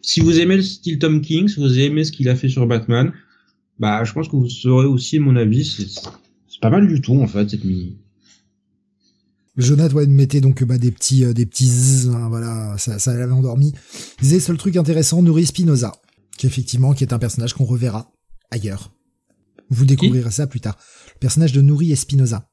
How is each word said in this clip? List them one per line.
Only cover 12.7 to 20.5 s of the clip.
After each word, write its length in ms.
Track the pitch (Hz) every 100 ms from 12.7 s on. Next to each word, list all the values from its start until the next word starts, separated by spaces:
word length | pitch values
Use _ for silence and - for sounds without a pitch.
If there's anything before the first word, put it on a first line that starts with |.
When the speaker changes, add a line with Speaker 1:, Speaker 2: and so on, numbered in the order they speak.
| 101
Speaker 2:
ça, 220 | - 104
ça 180 | - 120
l'avait 160 | 123
endormi. 400 | 127 131 120 147 143 - - - -
Il 20 |
disait, 160 | 139 180
seul 160 | - 170
truc 220 | 196 180
intéressant, 440 | 156 160 151 165
Nuri 240 | 175 160 160
Spinoza, 460 | - 170 135 117 - _ _ _ -
qui 100 | 131
effectivement, 460 | 131 110 120 131
qui 100 | 139
est 80 | 135
un 80 | 120
personnage 340 | 117 107 117
qu'on 120 | - 123
reverra 480 | 123 123 107 - _ _ - _
ailleurs. 440 | 120 104 98 - _ _ _ _ _ _ _ _
Vous 160 | 117 135
découvrirez 440 | 135 - 127 120
Speaker 1:
Qui ? 60 | 110
Speaker 2:
ça 120 |
plus 140 | 143